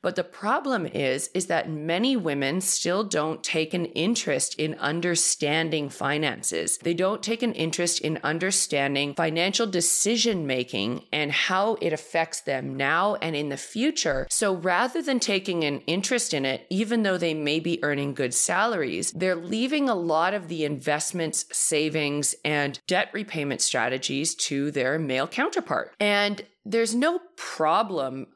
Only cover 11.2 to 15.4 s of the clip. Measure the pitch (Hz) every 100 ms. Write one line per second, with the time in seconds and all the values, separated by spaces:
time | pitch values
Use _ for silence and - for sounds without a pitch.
11.2 | 147 143 - 185 208 220 165 156 - 165
12.2 | 165 - - 135 135 135 139 165 202 202
13.2 | 165 147 147 139 - 220 277 - 165 135
14.2 | 135 - 208 185 180 175 247 330 277 254
15.2 | - 196